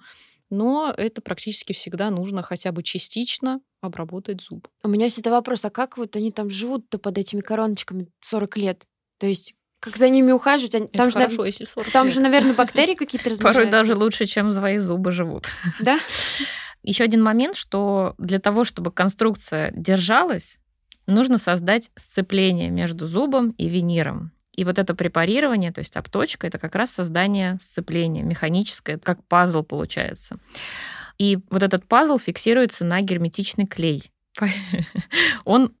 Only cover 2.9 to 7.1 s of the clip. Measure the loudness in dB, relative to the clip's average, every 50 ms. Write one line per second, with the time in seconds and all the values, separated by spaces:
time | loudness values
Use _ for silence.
2.9 | -8 -8 -8 -8 -6 -6 -6 -4 -6 -4 -4 -4 -4 -6 -8 _ _ _ -12 -10
3.9 | -10 -10 -10 -10 -10 -10 -10 -10 -10 -10 -12 -16 -18 -18 -18 -20 _ _ -2 0
4.9 | 2 2 2 2 0 -2 0 2 2 2 2 0 -4 -4 -4 -6 -4 -4 -4 -4
5.9 | -6 -8 -10 -6 -6 -4 -4 -4 -4 -6 -6 -6 -6 -6 -4 -4 -6 -6 -6 _
6.9 | -8 -6 -6 -4